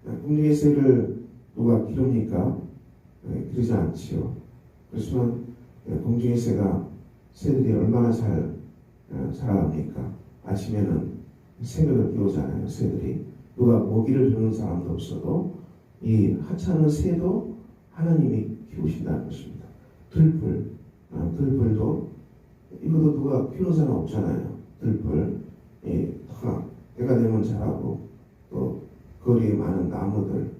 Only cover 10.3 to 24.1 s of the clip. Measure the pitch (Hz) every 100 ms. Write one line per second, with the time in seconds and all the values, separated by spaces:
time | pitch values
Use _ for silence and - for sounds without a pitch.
10.3 | - - 98 98 107 90 78 - - -
11.3 | - - - 117 - 151 120 101 107 98
12.3 | - - - 101 - - - - - -
13.3 | - - - 120 113 98 107 113 131 131
14.3 | 110 110 - 90 87 - 82 - - -
15.3 | 175 - - - - _ - - 110 95
16.3 | - - 185 185 165 156 - 185 165 185
17.3 | 226 - - - - _ - 165 160 123
18.3 | 110 107 - - - - - - - -
19.3 | - - - - - - - - - 160
20.3 | 160 - - 110 - - - - - -
21.3 | - 139 131 113 104 110 - - - -
22.3 | - - - - - - 160 151 123 131
23.3 | 123 - - 180 156 143 113 -